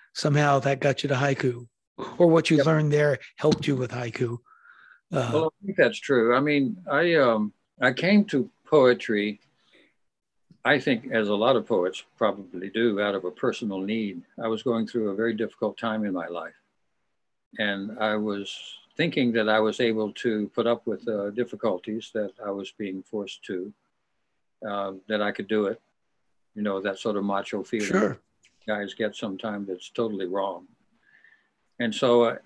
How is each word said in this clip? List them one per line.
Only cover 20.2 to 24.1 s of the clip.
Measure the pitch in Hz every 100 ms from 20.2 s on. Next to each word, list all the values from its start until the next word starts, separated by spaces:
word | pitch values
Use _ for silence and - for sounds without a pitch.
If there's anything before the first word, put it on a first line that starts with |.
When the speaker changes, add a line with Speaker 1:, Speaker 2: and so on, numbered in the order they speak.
| 120 107 101 -
Speaker 2:
put | 117
up | 113 117
with | 113 117
the | 104 104
difficulties | 110 117 107 113 90 110 110 -
that | 110 98 -
I | 104
was | 101 95
being | - 98 95
forced | - 107 98 -
to, | - 90 101 - _ _ _